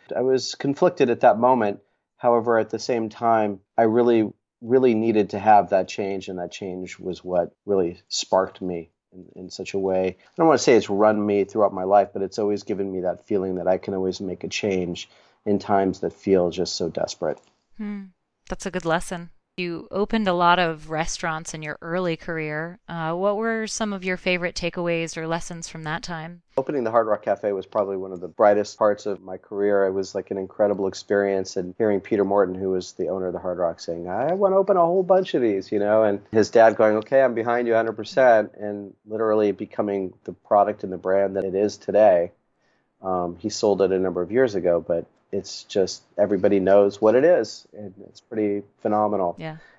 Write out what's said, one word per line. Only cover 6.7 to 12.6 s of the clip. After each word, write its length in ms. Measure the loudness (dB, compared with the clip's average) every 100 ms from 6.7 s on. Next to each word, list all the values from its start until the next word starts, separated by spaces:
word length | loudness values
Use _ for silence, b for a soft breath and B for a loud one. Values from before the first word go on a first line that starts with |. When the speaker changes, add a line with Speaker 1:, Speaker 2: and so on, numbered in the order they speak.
| -10 -12 -10
Speaker 1:
was 280 | -10 -10 -4
what 260 | -2 -2 -6 -2
really 360 | 0 0 -4 _
sparked 540 | -10 0 0 0 -4
me 280 | -8 -8 -10 _ _
in, 300 | -20 -20 -18
in 60 | -16
such 240 | -14 -8 -4
a 40 |
way. 380 | 0 0 0 -4
I 160 | _ 0
don't 120 | 2
wanna 100 | 4
say 180 | 6 4
it's 140 | 4
run 340 | 2 4 4
me 200 | 2 0
throughout 300 | 0 0 0
my 100 | 0
life, 260 | 2 4 4
but 120 | -2
it's 160 | -6 -4
always 240 | -2 -2